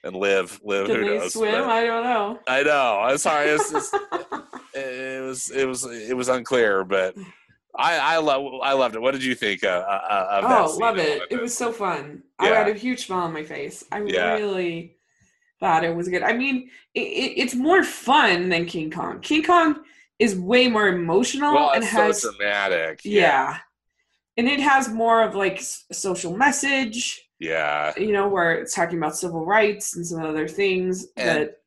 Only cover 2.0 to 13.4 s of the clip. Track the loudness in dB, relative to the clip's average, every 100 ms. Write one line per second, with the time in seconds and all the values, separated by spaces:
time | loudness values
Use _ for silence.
2 | 0 -2 -2 -6 -2 0 2 2 2 2
3 | 2 2 0 2 2 2 0 -4 -4 -6
4 | -4 -10 -8 -12 -12 -20 -14 -10 -10 -8
5 | -8 -8 -8 -8 -6 -2 -2 -2 -8 -10
6 | -6 -2 0 -2 0 2 4 2 0 0
7 | 0 -4 -18 -20 _ _ _ -2 0 2
8 | 2 2 2 0 -2 -4 0 2 2 2
9 | -2 0 -2 -2 -2 0 0 0 0 -4
10 | 0 0 2 0 4 4 2 0 0 2
11 | 0 -2 -4 -6 -4 -4 -6 -4 -4 -4
12 | -8 -16 _ 0 2 4 2 0 -4 -4
13 | -4 -4 -4 -6